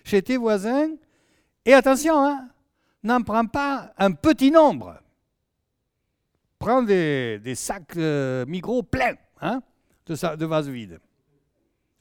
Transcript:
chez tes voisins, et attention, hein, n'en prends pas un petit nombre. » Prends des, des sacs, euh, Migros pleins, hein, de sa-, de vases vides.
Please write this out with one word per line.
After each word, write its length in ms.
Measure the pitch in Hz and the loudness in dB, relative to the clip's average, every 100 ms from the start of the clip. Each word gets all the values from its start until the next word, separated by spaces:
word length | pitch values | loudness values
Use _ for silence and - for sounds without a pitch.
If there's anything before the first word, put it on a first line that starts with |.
| - | -2
chez 160 | - | -2
tes 160 | - 254 | 0 -2
voisins, 540 | 226 208 202 262 311 311 _ _ _ _ _ _ - | 0 -2 0 -2 -2 -6 _ _ _ _ _ _ 4
et 80 | |
attention, 520 | 269 269 262 302 311 277 | 6 6 2 2 2 2
hein, 240 | 277 247 _ _ _ _ _ | -2 -10 _ _ _ _ _
n'en 180 | 208 247 | -2 -2
prends 240 | 214 220 233 | 0 -2 -2
pas 480 | 277 285 269 - - | -2 -2 -4 -6 0
un 160 | 196 | 0
petit 360 | 170 302 302 269 | 2 2 4 4
nombre. » 480 | 320 294 151 92 85 _ _ _ _ _ _ _ _ _ _ _ _ _ _ _ - | 6 6 2 -6 -18 _ _ _ _ _ _ _ _ _ _ _ _ _ _ _ -8
Prends 220 | - 254 | -2 0
des, 560 | 226 190 156 139 120 104 | 2 2 2 0 -2 -6
des 160 | 117 123 | -8 -8
sacs, 420 | - 196 156 175 | -8 -10 -10 -4
euh, 480 | 160 147 135 131 123 | -2 -2 -2 -4 -6
Migros 380 | 180 190 247 | -8 -4 -4
pleins, 320 | 185 262 247 - _ _ | -4 -4 -4 -4 _ _
hein, 220 | 160 254 - _ _ _ - | -6 -6 -10 _ _ _ -12
de 80 | |
sa-, 240 | 160 170 156 | -6 -6 -4
de 80 | 160 | -4
vases 240 | 156 143 | -2 -4
vides. 300 | 123 104 82 _ _ _ _ _ _ _ _ _ _ | -8 -12 -16 _ _ _ _ _ _ _ _ _ _